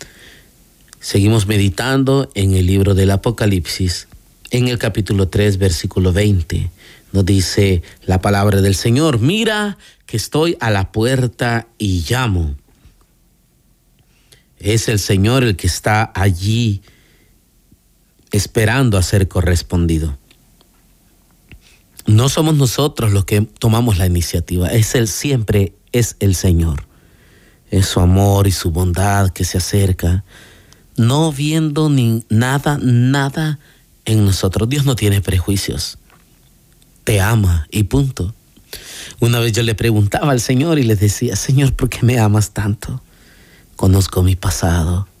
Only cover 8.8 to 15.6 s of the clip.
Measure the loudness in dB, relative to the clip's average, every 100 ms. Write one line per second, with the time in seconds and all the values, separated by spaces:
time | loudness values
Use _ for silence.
8.8 | 0 2 2 2 0 0 0 -2 -4 -6
9.8 | -16 _ _ -8 -4 -2 0 -2 -2 -2
10.8 | -2 -2 0 0 -2 -2 -4 -4 -6 -6
11.8 | -4 -2 -2 -2 -2 -2 -2 -6 _ _
12.8 | -20 _ _ _ _ _ _ _ _ _
13.8 | _ _ _ _ _ _ _ -10 -2 -2
14.8 | 0 -2 0 2 2 2 0 0